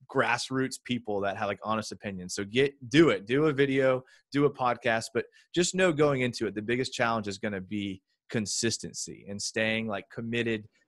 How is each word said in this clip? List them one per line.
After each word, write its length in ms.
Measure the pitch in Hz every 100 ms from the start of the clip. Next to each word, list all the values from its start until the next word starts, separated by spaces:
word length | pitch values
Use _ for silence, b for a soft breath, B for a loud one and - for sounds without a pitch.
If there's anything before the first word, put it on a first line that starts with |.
| -
grassroots 640 | 135 117 120 - 131 131 -
people 360 | - 123 117 101
that 160 | 98 98
have, 100 | 104
like, 100 | 101
honest 260 | 107 110 104
opinions. 440 | 101 104 92 90
So 100 | -
get, 300 | 101 120 143 - 120
do 180 | 143 156
it, 180 | 98 104
do 200 | 139 156
a 60 |
video, 500 | 135 139 135 131 131 b b _
do 120 | 139
a 60 | 143
podcast, 540 | 139 123 117 120 113 -
but 100 | 117 - b b
just 200 | 165 180
know 180 | 185 185
going 280 | 147 151 135
into 260 | 127 113 107
it, 80 |
the 80 | 101
biggest 300 | 107 120 127
challenge 340 | - 117 113 101
is 120 | 98
gonna 240 | 110 98
be 400 | 92 104 101 95 _ _ -
consistency 960 | 120 101 - 113 - - - - - -
and 120 | 101
staying, 460 | - 110 110 110 113
like, 180 | 98 -
committed 580 | - 117 120 117 110 107 _